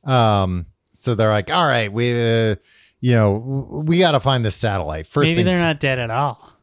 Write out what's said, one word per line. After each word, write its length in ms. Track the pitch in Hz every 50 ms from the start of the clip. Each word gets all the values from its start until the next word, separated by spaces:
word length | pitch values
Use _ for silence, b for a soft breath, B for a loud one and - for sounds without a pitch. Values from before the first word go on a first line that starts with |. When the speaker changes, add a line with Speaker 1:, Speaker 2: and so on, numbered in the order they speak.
| _
Speaker 1:
Um, 640 | 139 131 123 117 110 104 101 95 92 90 87 82 - _ _ _ _ _
so 220 | - - 127 117
they're 160 | 104 110 107
like, 200 | 107 104 92 -
"All 160 | 151 180 170
right, 240 | 143 127 120 110 101
we, 200 | 101 113 120 123 120
uh, 420 | 120 117 113 113 117 113 110 101 - b b b b b b b _
you 120 | - 123 120
know, 260 | 113 107 104 98 107
w-, 440 | 120 131 135 139 127 - - 147 156
we 140 | 156 165 175
gotta 220 | 185 165 147 135
find 240 | - 139 135 127 113
this 100 | 107 -
satellite." 500 | - - 110 98 95 82 76 78 80 80
First 260 | _ - 147 147 160
Speaker 2:
Maybe 120 | 170 175 180
they're 100 | 180 185
Speaker 1:
things 60 | 175
Speaker 2:
not 180 | 170 165 156 143
dead 180 | 156 139 131 127
at 100 | 120 113
all. 440 | 113 127 147 139 113 _ - - _ _